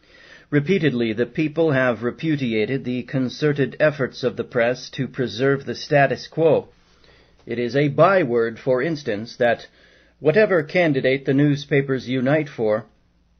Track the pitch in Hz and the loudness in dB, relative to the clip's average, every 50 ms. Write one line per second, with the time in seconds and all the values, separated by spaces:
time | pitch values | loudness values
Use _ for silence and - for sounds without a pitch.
0 | _ _ _ - - - - - - - 147 147 143 170 196 185 156 139 123 120 | _ _ _ -20 -20 -20 -20 -20 -8 -2 0 0 2 2 0 2 2 0 0 0
1 | 117 113 104 113 120 120 - 156 156 147 147 165 165 156 135 131 131 127 113 104 | -2 -2 0 -2 -4 -4 -2 -4 -4 -2 0 0 0 2 2 2 0 0 -2 -2
2 | 120 120 98 - 156 160 151 143 131 113 110 110 107 113 135 135 113 123 123 123 | -4 -6 -6 -4 -4 -2 -2 -2 -2 -2 0 0 0 0 -2 -4 -4 -6 -6 -6
3 | 117 - - 131 127 117 - - 151 147 147 143 131 117 - - 151 151 143 - | -6 -4 -4 -2 -2 -2 -4 -2 -2 0 0 0 -2 -2 0 0 0 0 0 0
4 | 123 101 - - 127 117 98 113 110 - - 123 117 123 127 - - - - 135 | -6 -6 -4 -4 -4 -4 -4 -4 -8 -4 -2 0 0 0 -2 -4 -8 -12 -8 -8
5 | 127 123 - 135 123 110 98 113 131 139 139 135 - 117 113 - - - 151 143 | -8 -6 -4 -4 -4 -4 -2 -2 0 0 0 0 -4 -8 -10 -8 -4 0 2 4
6 | 139 135 120 - - - - 156 165 156 123 95 - - _ _ _ _ _ _ | 4 2 0 -4 -8 -8 -2 2 4 4 4 2 0 -4 _ _ _ _ _ _
7 | _ _ _ _ _ _ _ _ - - 117 120 120 117 123 139 151 147 113 127 | _ _ _ _ _ _ _ _ -12 -8 -6 -4 -4 -2 0 0 0 2 4 4
8 | 160 190 196 190 156 117 120 117 113 117 110 - - 131 127 123 139 170 160 143 | 4 6 6 4 2 2 2 0 0 0 -4 -4 -2 0 0 0 0 -2 -4 -4
9 | - 120 101 101 113 - - - 120 117 110 - - - _ _ _ _ _ _ | -6 -6 -6 -6 -8 -8 -2 0 2 2 2 0 -4 -20 _ _ _ _ _ _
10 | _ _ _ - 135 151 151 214 214 - 190 160 143 - - 180 170 156 135 131 | _ _ _ -2 0 2 4 4 4 4 4 0 0 0 0 2 2 2 2 2
11 | 123 127 135 139 - 151 131 139 147 147 143 147 - - 156 139 139 139 135 123 | 2 0 0 0 0 0 2 4 4 4 2 0 -2 0 0 0 0 0 -4 -4
12 | 107 117 131 131 123 135 151 156 147 147 - 120 113 107 107 110 110 _ _ _ | -4 -4 -4 -2 0 2 0 0 -2 -4 -4 -2 0 0 0 0 -4 _ _ _
13 | _ _ _ _ _ _ _ | _ _ _ _ _ _ _